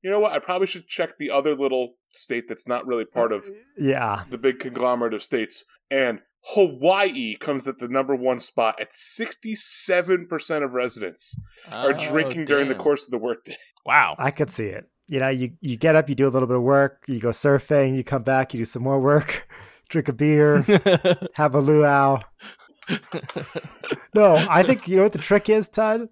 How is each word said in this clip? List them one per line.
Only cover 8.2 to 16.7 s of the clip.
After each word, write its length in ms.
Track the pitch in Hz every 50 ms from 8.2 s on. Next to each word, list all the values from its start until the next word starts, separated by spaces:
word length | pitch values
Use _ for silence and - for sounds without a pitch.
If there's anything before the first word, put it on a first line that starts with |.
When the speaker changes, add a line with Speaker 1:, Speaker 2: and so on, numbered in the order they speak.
| 123 127 127 120
Speaker 1:
spot 400 | - - _ - 117 110 - -
at 120 | - _
sixty-seven 1300 | - - - - - - 226 - - _ - 220 214 - - - - - - - 185 180 170 175 185 175 170 175
percent 360 | 170 151 - - 165 151 143
of 80 | 131 123
residents 640 | 127 123 120 - 113 104 90 80 - - - - - - - _ _ - -
are 200 | - 113 127 139
Speaker 3:
Oh, 20 |
Speaker 1:
drinking 520 | 139 - 156 151 151 156 160 135 123 165 156
during 240 | 139 147 139 139 135
the 60 | 127
Speaker 3:
damn. 80 | 95
Speaker 1:
course 220 | - 151 147 139 -
of 60 | -
the 80 | 123 113
workday. 380 | 107 123 113 - _ - - - - _ _ _ _
Speaker 3:
Wow. 300 | - 127 147 123 85 73 -
Speaker 2:
I 120 | 127 139
could 200 | - - 151 -
see 160 | - - 110
it. 200 | 101 92 - - _ _ _ _ -
You 120 | 156 131
know, 80 | 131 135
you, 220 | 135 127 127 120 - _
you 160 | - 139 120
get 180 | 113 - 160 156
up, 120 | 156 156 151
you 60 | 139
do 120 | 120 135
a 40 | 135
little 160 | 123 131 131 117
bit 80 | 127
of 60 | 123
work, 400 | 120 131